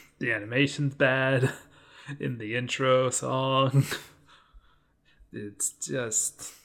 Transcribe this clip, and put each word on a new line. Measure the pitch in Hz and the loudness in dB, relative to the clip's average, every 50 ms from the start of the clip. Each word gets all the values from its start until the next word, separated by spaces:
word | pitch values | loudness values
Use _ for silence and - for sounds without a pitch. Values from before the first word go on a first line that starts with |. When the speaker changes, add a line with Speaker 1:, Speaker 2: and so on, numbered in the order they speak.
Speaker 1:
<laughs> | - _ _ - | -16 _ _ -4
Speaker 2:
The | 135 120 | -2 -2
animation's | 113 104 101 107 120 135 143 143 - 147 143 139 - | -2 -2 -2 -2 0 2 2 2 0 -2 -2 -2 0
bad | - 139 131 131 135 131 131 135 120 127 123 - - - - - - - | 2 2 2 4 2 2 2 2 2 2 0 -2 -4 -14 -20 -20 -20 -20
<laughs> | - - - - 143 143 147 | -20 -20 -16 -12 -12 -8 -6
in | - 135 123 110 | -6 -6 -6 -6
the | 107 107 113 | -6 -6 -4
intro | 123 123 123 - - 135 131 127 131 131 123 | -4 -4 -4 -4 0 2 4 4 4 4 2
song. | - - 135 127 127 131 131 135 131 135 135 131 139 139 - - | 0 -2 -2 -2 -2 0 0 2 4 4 4 6 6 4 4 2
<laughs> | - - - - - _ _ - - - _ _ - - _ _ _ _ _ _ _ _ _ _ _ - - _ | 0 -8 -10 -14 -20 _ _ -20 -20 -20 _ _ -20 -20 _ _ _ _ _ _ _ _ _ _ _ -20 -20 _
It's | - 110 104 104 101 - - - | -14 -12 -12 -10 -8 -6 -6 -6
just | - - - - 139 131 120 110 - - - - - - - - - - | -6 -8 -8 -6 -4 -4 -4 -2 -2 -2 -2 -4 -6 -10 -16 -16 -16 -20